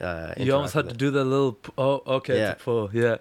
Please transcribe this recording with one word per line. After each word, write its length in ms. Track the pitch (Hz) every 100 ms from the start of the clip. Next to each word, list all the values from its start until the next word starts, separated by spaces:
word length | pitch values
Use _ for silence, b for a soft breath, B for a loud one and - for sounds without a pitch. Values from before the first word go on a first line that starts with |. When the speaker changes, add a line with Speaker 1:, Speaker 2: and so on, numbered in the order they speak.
Speaker 1:
uh, 340 | 87 82 82 -
Speaker 2:
You 180 | 131
almost 200 | 139 143
Speaker 1:
interact 0 |
Speaker 2:
had 100 | 151 131
Speaker 1:
with 120 | 117
Speaker 2:
to 60 | 139
Speaker 1:
it. 20 |
Speaker 2:
do 20 |
that 140 | 139
little 280 | 131 135 135
p-, 180 | 107 - -
oh, 260 | 135 135 -
okay, 320 | 131 - 117
Speaker 1:
Yeah. 160 | 104
Speaker 2:
to 60 | -
pull, 280 | - 117 101
yeah. 240 | 113 117 110